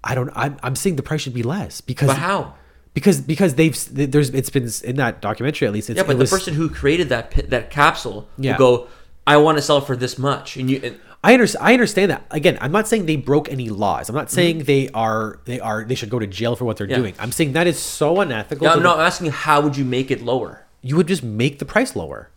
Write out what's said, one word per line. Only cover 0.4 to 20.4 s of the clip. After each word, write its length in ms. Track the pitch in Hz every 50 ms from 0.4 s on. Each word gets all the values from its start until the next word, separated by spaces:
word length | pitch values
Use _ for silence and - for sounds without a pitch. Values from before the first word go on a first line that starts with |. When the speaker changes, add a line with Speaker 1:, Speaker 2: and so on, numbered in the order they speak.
| 117 147 143 -
Speaker 1:
I'm 120 | - 127 135
saying 220 | - - 196 170
the 60 | 131
price 180 | - - 156 151
should 140 | - 135 120
be 80 | 123 113
less 360 | 120 160 202 139 82 - -
because 280 | - - 131 - 143 135
Speaker 2:
But 80 | 135
how? 380 | 139 165 185 202 180 131 - - - - _ _ - _ _
Speaker 1:
because, 280 | _ - - 208 175 139
because 340 | 139 135 120 - 196 175 131
they've 180 | 139 160 160
s-, 120 | - - -
th-, 240 | - 131 135 143 135
there's, 200 | 135 147 147 127
it's 200 | 127 135 123 -
been 140 | - 139 120
s-, 160 | 117 107 -
in 160 | - - 127
that 240 | 143 135 117 - -
documentary 460 | - 101 107 - 120 143 - - 139 110
at 40 |
least. 180 | 101 110 - -
It's, 80 | 113 180
Speaker 2:
Yeah, 40 |
but 100 | 190 151
Speaker 1:
it 20 | 135
Speaker 2:
the 80 | 123
Speaker 1:
was 80 | 135 131
Speaker 2:
person 240 | 185 190 - 190 156
who 140 | 151 165 156
created 420 | - - 143 139 156 175 180 131
that 200 | 127 117 113 -
pi-, 120 | - -
that 280 | - - 131 120 110 -
capsule 580 | - 143 143 160 - - - 123 101 104 - - -
Speaker 1:
Yeah. 200 | - 135 131 104
Speaker 2:
will 220 | - 131 127 123 120
go, 100 | - - - - - - - - - 143
"I 80 | 147
wanna 260 | 147 151 160 160 147
sell 180 | 143 - 151 139
for 140 | 139 - 131
this 240 | 120 127 123 - -
much," 380 | 127 143 131 - - - -
and 120 | 135 127 131
you. 120 | 131 131
And 160 | - 123 - - - - - _
Speaker 1:
I 120 | - 196 247
under-, 120 | 254 226 - - -
I 140 | - 170 240
understand 360 | 247 233 170 - 185 196 190
that. 140 | 143 - - -
Again, 260 | - 156 143 175 123 -
I'm 100 | - 135
not 160 | 156 214 220 -
saying 160 | 226 220 180
they 100 | 156 156
broke 320 | 139 113 127 143 151 151 -
any 160 | 139 131 123 113
laws. 400 | 104 95 104 98 80 - 65 -
I'm 60 | 110
not 140 | 151 131 -
saying 260 | - - 175 170 165 165
Speaker 2:
Mm-hmm. 40 | 143
Speaker 1:
they 240 | 135 139 135 135 - -
are, 440 | 113 113 110 110 110 110 107 101 - -
they 160 | - 123 123
are, 240 | 95 110 107 107 110
they 100 | 110 131
should 140 | - 120 104
go 100 | 120 123
to 80 | 107
jail 300 | 101 92 90 117 117 120
for 80 | - 123
what 140 | 117 107 -
they're 100 | 104 98
Speaker 2:
Yeah. 80 | 135
Speaker 1:
doing. 180 | 123 123 98 - -
I'm 100 | - 123
saying 220 | - - 165 143
that 140 | 127 160 180 180
is 100 | 147 -
so 420 | - - - - 156 147 170 190
unethical 440 | 202 156 120 110 104 - 156 143 151
Speaker 2:
Yeah, 60 | 151
Speaker 1:
to 60 | 165 -
Speaker 2:
I'm 40 |
Speaker 1:
the 60 | 175 180
Speaker 2:
not 100 | 170 156
asking 300 | 160 180 175 - 180 156
how 300 | 135 - - 160 151 147
would 160 | 151 147 135
you 80 | 139 135
make 260 | 127 123 127 131 131
it 120 | 131 101
lower. 440 | 117 117 127 127